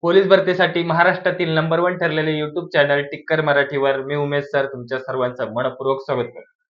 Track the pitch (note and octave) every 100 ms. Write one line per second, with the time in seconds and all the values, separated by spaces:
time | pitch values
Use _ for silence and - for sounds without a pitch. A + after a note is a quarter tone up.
0 | E3+ F#3 F#3 F#3+ F3+ F3+ F3 E3+ E3+ E3
1 | F3 F3+ F#3 E3+ E3+ D#3+ D#3+ E3 F3+ F3+
2 | E3+ D#3 D#3 D3+ D3+ E3+ E3 D#3+ C#3+ C#3+
3 | C#3+ B2+ - D#3 D3+ C#3+ C#3 C#3+ C#3 C#3
4 | C3+ D3 C#3+ C#3+ C#3+ C#3+ C3+ C3+ A#2+ C3
5 | C3 C3 B2 B2 A2+ A2+ C3 - C3 C3+
6 | - B2+ A2+ - - _ _